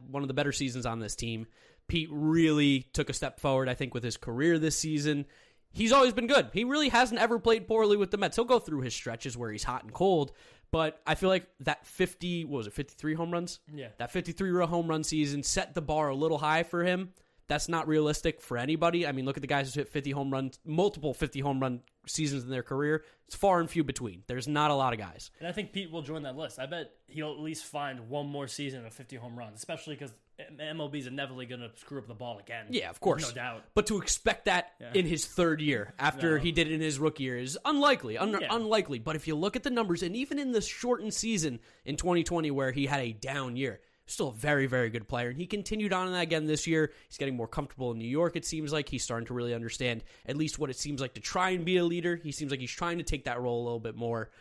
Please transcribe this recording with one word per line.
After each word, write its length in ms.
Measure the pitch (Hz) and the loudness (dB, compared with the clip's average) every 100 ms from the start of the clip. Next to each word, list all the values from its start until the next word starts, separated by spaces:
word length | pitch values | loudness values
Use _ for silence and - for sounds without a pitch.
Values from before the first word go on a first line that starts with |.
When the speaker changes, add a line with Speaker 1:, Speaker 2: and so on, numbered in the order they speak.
| 127 | -8
Speaker 1:
one 120 | 139 | -4
of 60 | 139 | -2
the 60 | |
better 180 | 135 143 | 0 0
seasons 320 | - 135 123 | 0 -2 -2
on 140 | 117 113 | -4 -4
this 160 | 107 - | -6 -6
team. 300 | 117 113 113 _ - _ - | -4 -6 -8 _ -20 _ -4
Pete 220 | 165 160 | -2 -2
really 680 | 147 156 165 160 151 143 135 131 | 0 4 6 8 8 6 4 2
took 160 | - 143 | -2 -2
a 60 | |
step 260 | 131 135 - | -2 -4 -2
forward, 300 | 147 131 131 | 2 2 2
I 40 | |
think, 200 | 123 127 | -2 -4
with 100 | 120 | -4
his 140 | 117 - | -4 -6
career 400 | - 117 165 165 | -6 2 4 4
this 180 | 156 - | 2 0
season. 480 | 156 151 147 143 139 - _ _ _ | 0 0 2 0 -2 -12 _ _ _
He's 220 | - 220 | 0 6
always 220 | 269 254 | 8 8
been 120 | 214 233 | 6 4
good. 220 | 277 - | 4 4
He 100 | 190 | 0
really 240 | 247 294 277 | 2 2 4
hasn't 320 | 240 247 233 | 6 4 4
ever 180 | 226 233 | 2 4
played 300 | 233 226 226 | 4 4 4
poorly 300 | 220 214 208 | 4 6 6
with 120 | 190 | 4
the 60 | 208 | 2
Mets. 200 | 175 - | 2 2
He'll 100 | 240 | 4
go 120 | 240 | 4
through 220 | - 147 | 2 -4
his 140 | 127 | -2
stretches 420 | - 120 117 135 120 | -4 -6 -8 -8 -6
where 160 | 113 | -6
he's 120 | 107 | -4
hot 200 | - 123 | -4 -4
and 80 | 110 | -6
cold, 400 | - 190 170 135 - - - _ | 2 4 4 2 -4 -20 -20 _
but 300 | 160 156 - - | 0 0 0 -2
I 80 | |
feel 140 | - 190 | 2 4
like 180 | 185 - - | 2 0 -6
that 260 | 139 - - | -4 -4 -4
fifty, 600 | - 180 - 180 170 156 | -2 -2 -2 -4 -4 -4
what 120 | 139 | -4
was 80 | 104 | -4
it, 60 | |
fifty-three 400 | - 135 - 151 | -6 -8 -6 -2
home 160 | 160 170 | -2 -2
runs? 300 | 175 175 - - | -2 -4 -10 -14
Speaker 2:
Yeah. 160 | 147 117 - | -14 -10 -8
Speaker 1:
That 120 | 120 | -4
fifty-three 400 | 185 165 170 190 175 165 | -4 -4 -2 0 2 2
home 220 | 170 165 | 2 0
run 160 | 160 | 0
season 380 | 151 156 143 143 | 0 0 0 0
set 320 | - 190 185 | -2 0 -2
the 80 | 175 | -4
bar 260 | 147 156 147 | 0 0 2
a 60 | 135 | 2
little 220 | 160 151 | 2 2
high 240 | 151 160 | 2 2
for 220 | 170 175 | 2 0
him. 260 | 175 180 185 - _ _ - | 2 0 -4 -14 _ _ -4
That's 200 | 151 - | -4 0
not 180 | 165 156 | 0 2
realistic 520 | 156 151 151 165 - | 4 4 2 -2 -2
for 140 | - 120 | -4 -2
anybody. 480 | 131 160 170 175 151 | 0 2 4 2 0
I 60 | |
mean, 120 | 135 131 | -2 -2
look 100 | 139 | -4
at 20 | |
the 40 | 139 | 0
guys 280 | 143 135 | 0 0
who 60 | 135 | -4
hit 80 | - | -4
fifty 200 | 147 139 | -4 -2
home 200 | 139 139 | -2 -2
runs, 260 | 135 131 - | -2 -4 -6
multiple 480 | 165 160 202 151 147 | -2 2 2 2 -4
fifty 260 | 120 151 135 | -2 -4 -2
home 200 | 143 135 | -2 0
run 220 | 131 123 - _ - | 0 -2 -10 _ -8
seasons 380 | - 147 139 | -2 -2 -2
in 60 | 120 | -4
their 120 | 131 | -6
career. 420 | - 135 147 156 - _ - | -4 -2 2 0 -2 _ -16
It's 100 | - | 2
far 240 | 202 180 | 4 4
and 80 | 160 | 4
few 140 | 165 | 0
between. 380 | 139 - 117 90 - | 0 -2 -6 -10 -10
There's 220 | 123 127 | -6 -2
not 220 | 147 151 | 2 4
a 40 | |
lot 200 | 139 131 | 4 2
of 40 | 113 | 0
guys. 320 | 95 - - - | -6 -12 -18 -12
Speaker 2:
And 80 | 170 | -8
I 60 | |
think 200 | 190 196 | -6 -6
Pete 160 | 196 170 | -6 -6
will 100 | 165 | -8
join 200 | 143 156 | -6 -6
that 120 | 139 135 | -8 -8
list. 220 | 151 - | -10 -8
I 60 | |
bet 260 | 143 175 - _ _ | -8 -8 -10 _ _
he'll 240 | 147 151 | -8 -6
at 80 | 143 | -6
least 260 | 156 156 - | -8 -8 -8
find 420 | 147 143 127 113 | -6 -6 -8 -6
one 180 | 147 143 | -6 -4
more 220 | 143 135 | -6 -6
season 360 | - 143 131 113 | -6 -6 -8 -12
of 60 | |
fifty 220 | - 127 127 | -18 -16 -14
home 220 | 120 120 | -12 -12
runs, 180 | 113 107 | -12 -12
especially 380 | - 156 156 143 | -10 -10 -10 -12
'cause 160 | 135 110 _ - | -12 -16 _ -20
M-, 220 | 151 147 | -18 -12
M 200 | 151 160 | -10 -6
L 80 | 147 | -6
B 80 | 147 | -6
is 80 | 127 | -8
inevitably 400 | 139 135 127 123 | -8 -8 -10 -12
gonna 240 | 123 117 - | -12 -14 -16
screw 220 | - 139 | -14 -12
up 80 | 107 | -12
the 80 | |
ball 240 | 107 123 104 | -10 -10 -10
again. 280 | 110 117 104 | -10 -12 -4
Speaker 1:
Yeah, 200 | 247 87 | -4 -4
of 100 | - | 0
course. 220 | 190 147 131 | 2 2 0
Speaker 2:
No 40 | |
doubt. 300 | 120 123 113 - | -4 -6 -8 -4
Speaker 1:
But 120 | 208 208 | 0 0
to 120 | 202 | 0
expect 440 | - - 226 - | -2 0 0 0
that 300 | 208 180 - - | 2 2 0 -10
Speaker 2:
Yeah. 140 | 120 | -2
Speaker 1:
in 120 | 190 165 | 2 2
his 200 | 160 - | 0 -2
third 340 | - 170 160 | 2 2 4
year, 320 | 147 120 104 - | 2 0 -2 -2
after 380 | 147 139 165 151 | 0 2 4 4
Speaker 2:
No. 60 | |
Speaker 1:
he 100 | 170 | 4
did 160 | 160 156 | 2 2
it 60 | |
in 60 | 156 | 2
his 160 | 160 139 | 0 2
rookie 260 | 151 151 | 0 0
year, 140 | 131 123 | -4 -4
is 200 | 131 175 | -6 -4
unlikely. 540 | 285 285 285 262 117 110 | 0 4 6 4 0 -2
Un- 200 | 208 202 | 0 0
Speaker 2:
Yeah. 60 | 269 | 0
Speaker 1:
unlikely. 480 | 226 214 220 170 123 | -2 2 2 2 -4
But 180 | 117 156 | -4 -4
if 100 | 156 | -2
you 80 | 151 | -2
look 200 | 196 233 | -2 -2
at 60 | |
the 80 | 277 | -2
numbers, 320 | 240 202 170 | 0 0 0
and 120 | 175 | -2
even 240 | 226 277 285 | -4 -4 -2
in 140 | 269 | 0
the 80 | 226 | 0
shortened 540 | - - 247 240 214 | -2 -2 0 0 -2
season 460 | - 226 208 156 117 - _ - | -4 0 0 0 -4 -12 _ -8
in 100 | 147 | -4
twenty 280 | 175 175 | 2 2
twenty 260 | 165 170 156 | 2 0 0
where 220 | 139 131 | 0 0
he 140 | 131 135 | 0 0
had 140 | 143 | 0
a 120 | 120 | -2
down 440 | 107 131 139 127 120 | -6 -6 -4 -4 -4
year, 240 | 131 95 _ _ - | -4 -6 _ _ -8
still 220 | - 139 | -4 -4
a 40 | |
very, 340 | 110 147 143 135 | -2 2 4 4
very 220 | 127 117 | 2 0
good 160 | 113 104 | -2 -4
player. 220 | 123 120 | -4 -2
And 80 | 135 | -4
he 100 | 180 | -4
continued 460 | 202 190 214 208 | -4 -2 -2 0
on 180 | 185 185 | 0 0
that 100 | 180 | 0
again 240 | 165 160 156 | 0 0 2
this 200 | 151 165 | 0 2
year. 260 | 160 151 - - | 2 2 -2 -14
He's 100 | - | -6
getting 180 | 139 123 | -4 -2
more 120 | 110 | -4
comfortable 420 | - 143 - 123 | -4 -6 -4 -4
in 80 | 113 | -4
New 100 | 117 | -2
York, 280 | 143 170 165 | 2 2 0
it 80 | - | -4
seems 260 | 160 151 | -4 -2
like. 160 | 151 143 | -2 -2
He's 140 | 131 | -4
starting 220 | - 117 117 | -4 -4 -4
to 80 | |
really 180 | 123 120 | -4 -2
understand 500 | 117 113 - 123 117 - - | -2 -4 -2 -2 -2 -8 -12
at 100 | - 143 | -6 -2
least 220 | 156 - | -2 -2
what 120 | 135 | -4
it 60 | - | -4
seems 220 | 147 135 | -6 -4
like 120 | 131 | -6
to 60 | - | -8
try 300 | - 185 185 | -4 0 2
and 140 | 185 | 2
be 120 | 165 180 | 4 4
a 80 | |
leader. 320 | 170 175 175 170 | 4 2 0 -2
He 160 | 156 | -4
seems 180 | 139 147 | -6 -4
like 100 | 135 | -4
he's 100 | 123 | -6
trying 260 | - 170 170 | -4 -4 -2
to 60 | |
take 200 | - 147 | -2 -2
that 140 | 127 120 | -2 -2
role 220 | 123 120 | -2 -2
a 20 | |
little 160 | 120 117 | -2 -4
bit 160 | 113 110 | -6 -4
more. 340 | 117 117 107 - | -4 -2 -6 -12